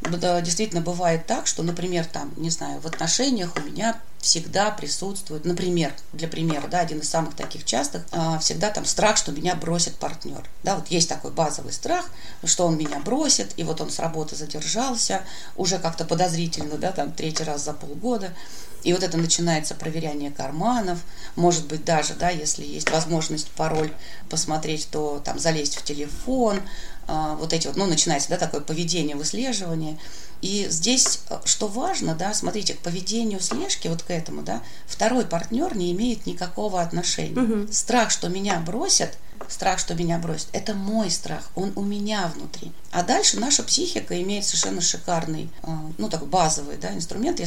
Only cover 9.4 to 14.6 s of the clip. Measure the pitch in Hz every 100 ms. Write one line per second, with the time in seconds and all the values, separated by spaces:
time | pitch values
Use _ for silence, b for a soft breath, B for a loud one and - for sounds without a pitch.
9.4 | 180 165 165 170 - - 147 165 139 139
10.4 | - - - 196 - 170 - - 139 165
11.4 | 156 - - - - 349 349 B B B
12.4 | 165 - 175 156 147 143 156 269 302 -
13.4 | 196 - 165 160 156 - 165 160 151 -
14.4 | 151 151